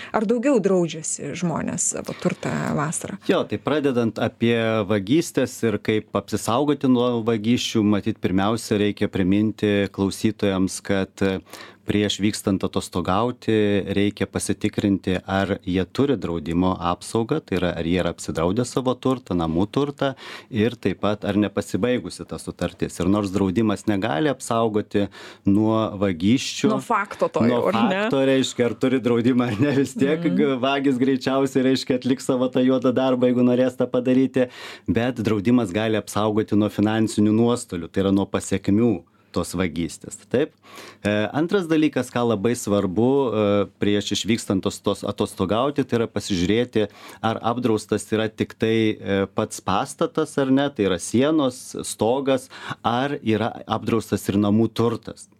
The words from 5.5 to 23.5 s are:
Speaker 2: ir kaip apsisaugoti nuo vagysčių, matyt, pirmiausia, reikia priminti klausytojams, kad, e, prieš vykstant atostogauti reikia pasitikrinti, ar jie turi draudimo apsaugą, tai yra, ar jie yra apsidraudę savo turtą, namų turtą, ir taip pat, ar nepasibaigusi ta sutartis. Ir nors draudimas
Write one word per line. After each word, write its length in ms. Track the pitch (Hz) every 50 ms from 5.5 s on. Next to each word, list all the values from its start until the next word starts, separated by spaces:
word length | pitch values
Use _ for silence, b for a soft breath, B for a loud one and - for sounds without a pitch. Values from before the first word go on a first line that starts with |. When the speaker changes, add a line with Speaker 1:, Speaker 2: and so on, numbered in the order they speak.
| - -
Speaker 2:
ir 180 | - 113 101 104
kaip 340 | - - 110 107 - _ -
apsisaugoti 760 | 101 - - 110 101 - - 110 131 147 143 147 143 - 131
nuo 320 | 127 120 120 123 120 117 110
vagysčių, 600 | 117 117 107 101 117 123 113 - - - 113 104
matyt, 360 | 104 104 98 - 110 98 -
pirmiausia, 580 | - - 92 95 95 107 117 117 - - 113 101
reikia 300 | 104 104 101 - 104 -
priminti 800 | - 98 95 90 98 104 107 110 104 - 107 104 101 101 101 95
klausytojams, 880 | - - 98 95 90 - - 113 104 - - 101 95 92 95 90 - -
kad, 320 | - - 101 98 95 - _ -
e, 180 | 98 95 95 90 B B B B B B B B _
prieš 340 | - - 104 104 101 - -
vykstant 400 | 98 107 - - - 104 98 92
atostogauti 1200 | - 92 - 98 - - - 92 85 90 92 101 113 123 120 - - - 110 107 104 101 101 101 95
reikia 440 | 98 98 101 101 104 104 - 98 -
pasitikrinti, 840 | - 92 - - 101 - - 104 - - - 101 98 90 - 101 92 90 -
ar 320 | - 95 95 98 90 98 95 -
jie 160 | 95 90 92 90
turi 280 | 90 - - 139 143 127 95
draudimo 580 | 90 85 85 82 73 85 82 87 92 92 92 87
apsaugą, 640 | 87 87 90 - - - - 113 117 110 143 156
tai 160 | - - 95 90
yra, 140 | 90 87 80
ar 140 | - 82 82
jie 80 | 90 90
yra 140 | 85 85 85
apsidraudę 480 | - - - - 80 80 90 98 117
savo 320 | 123 - - 143 123 131 120
turtą, 400 | - - 131 131 123 - - 95
namų 320 | 87 82 80 80 82 101 104
turtą, 400 | - 135 143 143 143 - - 180 - B B B B B B B
ir 280 | 127 110 104 120 117 -
taip 220 | - 101 90 -
pat, 240 | - 101 107 - -
ar 80 | 98 98
nepasibaigusi 920 | 104 104 98 - 107 - - - 95 95 123 127 113 85 87 - - 82 -
ta 80 | 82 78
sutartis. 600 | - 92 85 - 87 85 - - 82 80 - -
Ir 80 | 87 92
nors 240 | 101 104 101 95 90
draudimas 540 | 98 98 95